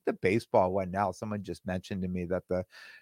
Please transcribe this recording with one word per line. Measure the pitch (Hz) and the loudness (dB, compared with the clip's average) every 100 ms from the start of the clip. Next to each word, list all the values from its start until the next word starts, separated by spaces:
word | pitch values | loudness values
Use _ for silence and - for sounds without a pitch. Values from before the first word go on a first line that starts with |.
| - | -2
the | |
baseball | 226 - 113 - 113 92 | 0 2 2 4 4 4
one | 95 92 | 2 0
now, | 95 101 | 0 0
someone | 90 110 104 | -2 -6 -6
just | 92 85 - | -6 -8 -4
mentioned | 92 - 98 | -4 -4 -4
to | 92 | -4
me | 90 87 | -2 -2
that | 90 - | -2 0
the | 92 92 - - - | -2 -2 -10 -20 -20